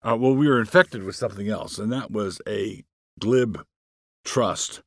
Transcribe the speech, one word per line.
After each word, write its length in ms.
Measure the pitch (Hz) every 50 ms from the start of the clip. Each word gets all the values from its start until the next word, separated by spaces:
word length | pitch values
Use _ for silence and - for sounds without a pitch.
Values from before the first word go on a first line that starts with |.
| -
Uh, 80 | 117 113
well, 200 | 117 127 131 135
we 120 | 131 151
were 120 | 147 135 120
infected 420 | 110 107 - 180 180 - - 113
with 140 | 95 95 95
something 340 | - 123 110 98 98 101 104
else, 300 | 107 85 80 80 - -
and 120 | 107 110
that 200 | 123 135 117 -
was 280 | - 107 104 95 85 - -
a 360 | - 107 101 98 107 98 - - _ _ _ _ _ _ -
glib 440 | 98 107 127 131 123 113 95 - - _ _ _ _ _ _ _ _ _ _ _ _
trust 600 | - - 131 120 92 78 - - - - - _